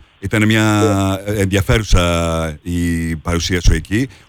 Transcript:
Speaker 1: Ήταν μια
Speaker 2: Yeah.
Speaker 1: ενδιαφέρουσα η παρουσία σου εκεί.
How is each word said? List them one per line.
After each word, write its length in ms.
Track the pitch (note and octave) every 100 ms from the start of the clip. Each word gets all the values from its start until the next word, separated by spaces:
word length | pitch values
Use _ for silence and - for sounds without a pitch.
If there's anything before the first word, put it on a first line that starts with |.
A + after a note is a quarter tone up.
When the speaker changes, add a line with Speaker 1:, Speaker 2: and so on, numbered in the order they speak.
| - _
Speaker 1:
Ήταν 260 | G2+ A2 G#2+
μια 180 | A2 A2 G#2+
Speaker 2:
Yeah. 540 | G#2+ G2 G2 G2 G2+ G#2+
Speaker 1:
ενδιαφέρουσα 1200 | F#2+ G2 - A#2+ G#2+ - F2 E2+ E2 E2 D#2+ D2+
η 540 | - F2 E2+ E2+ E2 D#2+
παρουσία 460 | F2 E2+ E2+ F2+
σου 120 | -
εκεί. 360 | E2 D#2 G#2 C3+ -